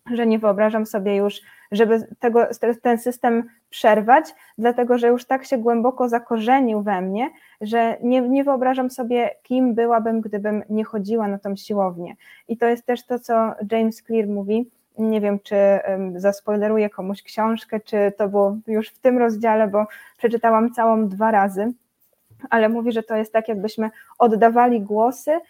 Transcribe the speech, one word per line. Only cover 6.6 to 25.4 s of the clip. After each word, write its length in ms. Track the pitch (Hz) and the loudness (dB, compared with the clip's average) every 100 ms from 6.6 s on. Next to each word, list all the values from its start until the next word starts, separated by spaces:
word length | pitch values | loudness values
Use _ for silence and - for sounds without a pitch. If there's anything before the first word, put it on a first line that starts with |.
| 247 214 | 2 -2
we 180 | 202 185 | -2 -4
mnie, 300 | 190 202 285 - _ - | -4 -4 -6 -10 _ -14
że 360 | 214 233 233 - | -4 -2 0 -2
nie, 180 | 240 254 | 0 0
nie 240 | 247 277 | 2 0
wyobrażam 460 | 277 262 254 262 254 | 0 0 0 0 -4
sobie, 400 | 254 233 240 240 - | -6 -4 -2 -2 -6
kim 320 | - 254 254 | -4 0 0
byłabym, 460 | 220 233 226 226 226 | 0 2 2 0 -4
gdybym 420 | 220 208 208 214 - | -4 -6 -4 -4 -4
nie 140 | 214 | -6
chodziła 440 | 214 220 196 226 208 | -4 -6 -4 -4 -2
na 100 | 196 | -6
tą 180 | 202 196 | -8 -10
siłownię. 600 | - 202 185 170 170 - - - - | -6 -2 -2 -4 -14 -16 -20 -20 -10
I 80 | 233 | -2
to 100 | 233 | 0
jest 200 | 233 - | 0 -4
też 200 | 240 - | -6 -4
to, 120 | 240 | -8
co 340 | - 226 220 - 208 | -2 0 0 -4 -4
James 300 | 226 226 226 | -2 -2 -4
Clear 260 | - 226 202 | -4 -2 -2
mówi. 420 | 202 196 220 240 _ _ - | -4 -2 -2 -4 _ _ -4
Nie 220 | 220 214 | -2 0
wiem, 180 | 202 202 | 0 -4
czy, 180 | - 202 | -2 2
em, 640 | 196 196 - 190 190 175 | 4 4 0 -4 -4 -2
zaspoileruję 680 | 202 202 - 208 214 220 208 | -2 -2 -2 -2 0 0 -2
komuś 320 | - 185 196 | -4 -10 -10
książkę, 580 | - - 220 226 - 220 | -10 -4 -2 -2 -6 -8
czy 320 | - 214 202 202 | -4 0 0 0
to 120 | 202 | -2
było 280 | 202 196 214 220 | 2 0 0 -4
już 220 | 214 220 | -4 -4
w 100 | _ | _
tym 200 | 262 247 | 0 2
rozdziale, 500 | 233 214 226 220 214 | 0 0 0 2 2
bo 180 | 208 214 - - _ | 0 -4 -8 -20 _
przeczytałam 540 | 233 226 226 220 233 | -2 0 2 2 2
całą 360 | 240 226 220 214 | 2 2 2 0
dwa 220 | 190 220 | 0 2
razy, 420 | 214 196 185 220 240 _ _ _ _ _ - 269 | 2 2 0 -4 -6 _ _ _ _ _ -18 -2
ale 180 | 233 220 | 2 2
mówi, 240 | 233 233 | 0 -2
że 100 | 226 | -4
to 140 | 220 220 | -2 -4
jest 160 | 220 | 0
tak, 160 | 226 226 | -2 -2
jakbyśmy 420 | 208 214 - 220 - - - | -4 -4 -4 -6 -6 -14 2
oddawali 640 | 240 214 233 233 247 240 | 2 6 4 6 2 2
głosy 600 | 196 208 233 262 - 330 | -2 0 0 -2 -2 -2